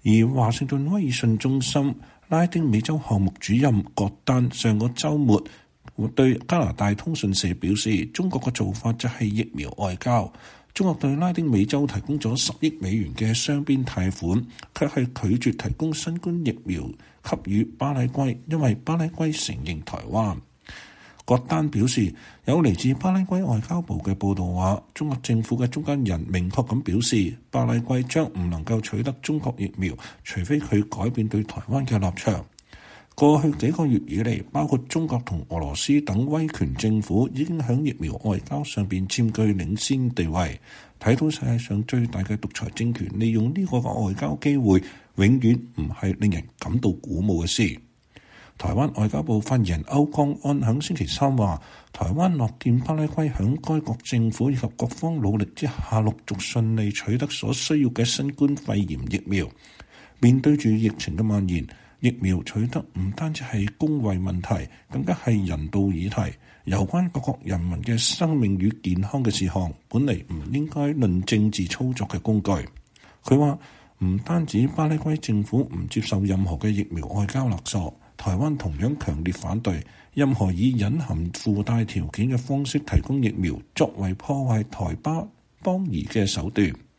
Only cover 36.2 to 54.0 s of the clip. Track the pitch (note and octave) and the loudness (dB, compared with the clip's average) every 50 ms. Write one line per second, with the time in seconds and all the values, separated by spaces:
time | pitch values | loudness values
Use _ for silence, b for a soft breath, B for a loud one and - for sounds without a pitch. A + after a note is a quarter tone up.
36.2 | B2+ C#3+ D3+ D#3 D#3+ D3+ - - - C3+ B2+ - - A2 A2 A2 G#2 - F2 G#2 | 0 0 0 0 0 -2 -2 -2 -2 -2 -2 0 0 2 2 2 0 0 2 2
37.2 | C3 - - C3 D3+ E3+ E3+ D#3 C3+ A#2 A#2+ C3 D#3 C#3 - - - D#2 - - | 2 2 0 -4 -4 -2 -2 -4 -2 0 0 0 0 -2 -2 -2 -6 -6 -6 -4
38.2 | - A2 F#2+ E2 - - C#3 C#3+ D3 - - G#2+ G2+ G2 F#2+ F#2 F#2+ F#2+ - - | -2 -2 -2 -2 -4 -6 -6 -6 -6 -4 -4 -4 -2 -2 -2 -2 -2 -2 0 0
39.2 | A#2 A2+ G#2 - A2 G#2+ G2+ F#2+ E2+ D2+ G2+ G#2+ - - C#3 C3 B2+ A#2+ B2 - | 0 0 2 2 2 2 2 0 -2 -4 -4 -4 -2 -2 0 0 0 0 0 -2
40.2 | F2 D#2+ D#2 F2 F2+ D2 C2 - B B B B B B B B - A2 A#2 B2 | -2 0 0 -2 -2 -2 -4 -10 B B B B B B B B 2 2 2 4
41.2 | D#3 D#3 D3+ - C3 B2 A#2+ A#2 A#2+ - G2+ G2+ A2 - - B2 A#2+ A#2 - F#2+ | 2 0 0 -2 -2 0 0 -2 -2 -2 -2 -2 -2 0 0 0 0 0 -2 -4
42.2 | F#2+ F#2+ G#2+ G#2+ - - - - A#2 - - - A#2 A#2+ A#2 - F#2 G2 F#2+ G2+ | -4 -2 -4 -4 -4 -8 -6 -6 -8 -8 -4 -2 -2 -2 -2 -2 -4 -4 -2 0
43.2 | A2+ A2+ A2+ A2 G#2+ B2 D#3 G3 F#3+ F3+ B2 B2 B2 A#2 G2+ - A2 F#2+ G2 - | 0 2 2 2 2 2 0 0 -2 0 0 0 0 0 -2 0 0 -2 -2 -2
44.2 | C#3+ D3 D3 C#3+ - D3 C#3+ C#3 B2 G2+ F#2 F2+ B B B B B B B - | -2 -4 -4 0 0 2 2 4 6 6 6 6 B B B B B B B 4
45.2 | G2 G#2 C3 C3 B2 A2+ B2 B2 - - - - D#2 - - - - F#2+ F#2 - | 6 6 6 6 6 4 4 4 0 -6 -6 -4 -4 -4 -4 -2 -2 -2 0 2
46.2 | G#2+ G#2 F2+ D#2+ D2+ - _ - - E2 F#2 B2+ B2 G#2 F2+ - - - F2+ E2 | 2 2 2 0 -4 -10 _ -12 -6 -2 -2 2 2 2 0 0 -6 -4 -2 0
47.2 | F#2+ G#2+ F#2 E2 E2 F2 - - A2+ F2 - - - _ _ _ B B B B | 2 2 2 2 0 0 0 2 0 0 0 -6 -14 _ _ _ B B B B
48.2 | B B B B B B B - - - - A2 C#3+ D3 - - G#2+ G#2+ - C#3+ | B B B B B B B -6 -4 -2 0 2 0 0 0 0 0 0 0 -2
49.2 | D#3 D#3 A2+ G#2+ G#2+ - C3 B2+ G#2 F#2 E2+ D#2 D2 - C3 C#3+ D3 D3 - D3+ | 0 0 0 0 2 2 2 2 2 2 0 -2 -2 0 2 2 2 2 2 0
50.2 | C#3+ C#3+ C#3+ - - C#3 C#3+ C#3 C3+ A2+ A2+ - D3+ - F3+ D3 F#2 C#2+ - - | 2 2 0 -2 -2 0 0 2 2 2 0 0 -2 -4 -4 -4 -4 -4 -2 0
51.2 | C#3 C#3 C3+ B2+ G#2 F#2 D#2+ D2+ B B B B B B - - F2+ E2+ G2 D3+ | 0 2 2 2 2 0 0 -4 B B B B B B -8 -6 -4 -2 0 2
52.2 | F3+ F#3+ F3 C#3+ A#2+ A2+ - - - C3 A#2 B2+ - - D#3 D#3 D3+ D3+ D3+ - | 2 2 2 0 -2 -2 -4 -2 0 2 2 2 2 0 0 0 0 -2 0 0
53.2 | D#3 D3 B2 - F#2+ G#2+ C#3 D#3 - - D#3+ D#3 D3+ - - B2 | -2 -2 0 0 0 0 0 0 -2 -2 -2 -2 0 -4 -8 -8